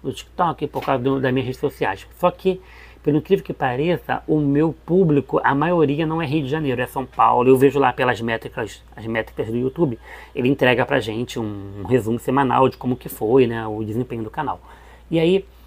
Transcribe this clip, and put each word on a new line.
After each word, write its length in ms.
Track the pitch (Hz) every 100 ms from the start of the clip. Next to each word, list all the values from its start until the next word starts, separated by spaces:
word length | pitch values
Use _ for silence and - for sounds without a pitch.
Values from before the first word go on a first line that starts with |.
do 100 | 143
TikTok, 540 | - - - 175 151 143
por 180 | 135
causa 180 | - 135
do, 180 | 123 135
das 120 | 131
minhas 140 | 127 123
redes 140 | 131
sociais." 460 | 143 - 127 95 - -
Só 140 | 180
que, 300 | 180 190 185 - - - -
pelo 160 | - 151
incrível 260 | 151 190
que 80 | -
pareça, 720 | 175 135 123 160 165 - 123 -
o 120 | 156
meu 360 | 143 143 160 147 -
público, 540 | 175 180 143 135 -
a 100 | 120
maioria 520 | 139 156 175 147 143 160
não 140 | 160
é 60 | 156
Rio 180 | 151
de 40 | 131
Janeiro, 320 | 151 147 123
é 60 | 123
São 180 | 143
Paulo. 440 | 127 - 113 120 123
Eu 80 | 131
vejo 220 | 139 139
lá 140 | 131
pelas 280 | 123 127 110
métricas, 600 | 113 113 - - 107 - - -
as 100 | 110
métricas 420 | 113 110 - 110
do 80 | 117
YouTube, 420 | 127 135 165 113 - - -
ele 140 | - 123
entrega 360 | 139 127 120
pra 160 | 123 139
gente 380 | 110 110 123 -
um, 420 | 110 101 98 101
um 40 |
resumo 340 | 95 127 107 117
semanal 520 | - 131 135 123 131
de 80 | -
como 180 | 127 123
que 120 | -
foi, 360 | - 107 131 120
né, 200 | 117 110
o 180 | 107
desempenho 380 | 107 110 123 117
do 80 | 110
canal. 300 | - 139 92 - - - - -
E 80 | 165
aí, 260 | 165 190 190 -